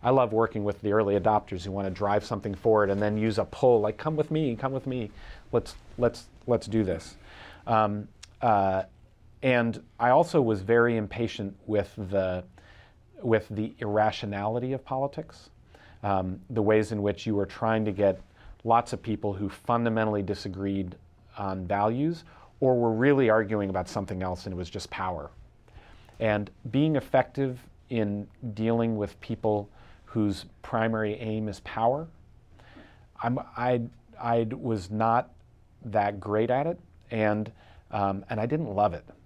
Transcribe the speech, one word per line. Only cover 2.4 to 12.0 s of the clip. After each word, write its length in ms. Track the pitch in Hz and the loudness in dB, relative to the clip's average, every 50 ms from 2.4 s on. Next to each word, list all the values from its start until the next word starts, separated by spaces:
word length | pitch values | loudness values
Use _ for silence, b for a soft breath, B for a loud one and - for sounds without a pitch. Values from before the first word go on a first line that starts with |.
| - 107 98 | -4 -6 -8
forward 340 | 87 - 117 110 107 104 98 | 0 2 4 6 6 4 4
and 120 | 98 101 | 2 0
then 160 | 104 107 107 | 0 0 0
use 200 | 107 107 113 107 | 2 0 0 0
a 80 | 104 101 | 0 -2
pull, 360 | - - - - 127 123 113 | -4 -2 2 4 6 6 6
like, 160 | 104 104 113 | 4 0 -4
"Come 180 | - - 156 160 | -4 -6 -4 -2
with 160 | 151 147 - | -2 -2 0
me, 240 | 156 156 160 135 117 | 0 0 0 0 -2
come 160 | 107 131 131 | -2 -4 -4
with 160 | 135 135 - | -4 -4 -6
me, 240 | 139 127 127 113 104 B B B B B B B B | -4 -6 -4 -6 -8 B B B B B B B B
let's, 240 | - 120 - - - - - - - | -2 -2 0 -2 -16 -18 -18 -18 -4
let's, 300 | - 120 117 117 - - - - - - | 0 0 0 0 -2 -18 -20 -20 -14 -2
let's 200 | - 123 110 - | 0 0 0 0
do 160 | - 101 113 107 | 0 0 0 2
this." 340 | 92 85 82 - - - - B B B B B B B B B | 2 0 -4 -6 -14 -18 -20 B B B B B B B B B
Um, 400 | - 117 110 110 104 104 104 104 - - - - - - - | 0 2 4 4 2 0 -4 -8 -10 -16 -20 -20 -20 -10 0
uh, 420 | - 120 107 101 98 95 95 95 95 - - - - - - _ - - - - - | 2 4 4 6 4 2 2 0 -2 -4 -12 -20 -20 -20 -20 _ -20 -20 -18 -2 0
and 400 | 131 127 120 117 117 110 - - - _ - | 2 4 4 2 0 -2 -6 -12 -18 _ 0
I 100 | 117 123 | 2 4
also 320 | 127 151 170 165 - 165 | 6 6 4 4 2 2
was 200 | 131 113 110 98 | 2 2 0 -2
very 340 | 95 98 117 117 117 120 117 | 0 2 4 6 6 4 4
impatient 580 | 113 107 98 - 117 117 113 - - 104 98 95 - - | 0 -2 -4 -4 -4 -4 -4 -4 -6 -8 -8 -8 -12 -6
with 260 | - 107 104 98 - - | -2 0 0 0 -2 -6
the, 480 | - | -10